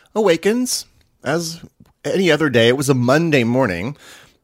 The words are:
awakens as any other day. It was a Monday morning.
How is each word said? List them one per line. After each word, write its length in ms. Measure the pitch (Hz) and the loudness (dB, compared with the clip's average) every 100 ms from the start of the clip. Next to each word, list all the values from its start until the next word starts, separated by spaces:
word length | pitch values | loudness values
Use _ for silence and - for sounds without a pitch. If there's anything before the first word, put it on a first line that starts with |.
| _ | _
awakens 720 | 214 202 165 196 240 254 - - _ _ _ | -2 0 0 0 -2 -4 -6 -10 _ _ _
as 380 | - 165 160 165 - _ - _ | -6 -6 -6 -12 -20 _ -20 _
any 260 | 143 175 180 | -4 0 2
other 200 | 147 156 | 2 2
day. 180 | 117 117 | 4 4
It 80 | 135 | 2
was 140 | 135 | 0
a 40 | |
Monday 500 | 131 120 151 170 143 | 0 2 2 2 0
morning. 520 | 117 127 120 85 113 147 - - _ _ | 0 0 -2 -4 -8 -12 -20 -20 _ _